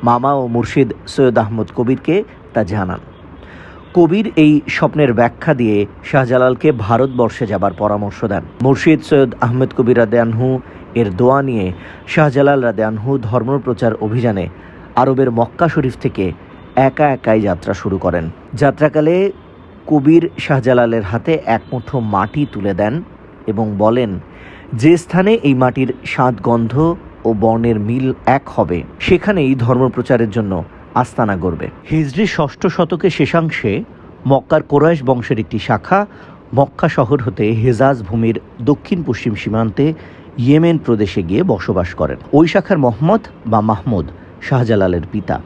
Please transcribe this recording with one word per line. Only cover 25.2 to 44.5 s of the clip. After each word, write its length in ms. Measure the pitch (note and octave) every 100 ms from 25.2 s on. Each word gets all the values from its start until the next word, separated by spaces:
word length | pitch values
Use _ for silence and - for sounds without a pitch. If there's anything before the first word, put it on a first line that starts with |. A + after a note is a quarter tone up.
| F#3+
এই 200 | A3+ D3
মাটির 400 | B2+ B2+ B2 C3 -
স্বাদ, 300 | - - B2+ A2+
গন্ধ 540 | F#2+ A#2 A2+ A#2+ D#3+ E3+ - -
ও 100 | A#2 A2
বর্ণের 400 | A2 A2+ A#2 A2
মিল 340 | G#2 B2 C3 B2+ -
এক 160 | C3+ -
হবে, 360 | - F#2+ F2 - -
সেখানেই 540 | - E3+ G3 G3 C3+
ধর্মপ্রচারের 760 | C3+ A#2 B2 C3 A#2 A#2 B2 A2+
জন্য 340 | G#2+ G#2 F#2 - - -
আস্তানা 420 | - B2 - A2+ F#2+
গড়বে।" 320 | F2+ D#2+ - - -
হিজরি 360 | D#3 D3 C3 G#3
ষষ্ঠ 400 | - D3 - F#3+
শতকের 440 | - E3 F3 F#3+
শেষাংশে 720 | - C#3 E3+ D#3+ - A2+ G2+ A3+ - - - C3+
মক্কার 340 | C3+ - D#3
কোরাইশ 400 | - C#3+ D3+ E3+
বংশের 340 | B2+ B2+ A2 A#2+
একটি 200 | A2 A2
শাখা 480 | - A2 - F#3+ G3+ - - - -
মক্কা 340 | A#2+ C#3 - E3
শহর 340 | - A#2 C#3+
হতে 280 | A#2 G2 G#2+
হেজাজ 500 | A2+ B2 A2 C3+ C3+
ভূমির 380 | G2 A2+ A2+ G#2+ - -
দক্ষিণ 400 | A#2+ D3 - F#3 C#3
পশ্চিম 280 | A#2+ -
সীমান্তে 600 | G#2 - A2 A2+ G2 C#3+ D#3+ - - - -
ইয়েমেন 400 | B2 D3 E3 E3
প্রদেশে 440 | - A2+ G#2 G#2+
গিয়ে 200 | E2+ G2+
বসবাস 520 | F#3 G#2 - F#2 F2
করেন। 220 | - D#2 C2 -
ওই 160 | C#3+ E3
শাখার 300 | G3 F#3+ F3+
মোহাম্মদ 420 | B2+ A2 D#3 G#3+ - - -
বা 140 | A2
মাহমুদ 460 | G#2+ G#2+ - G#2 D#2 - - -
শাহজালালের 600 | -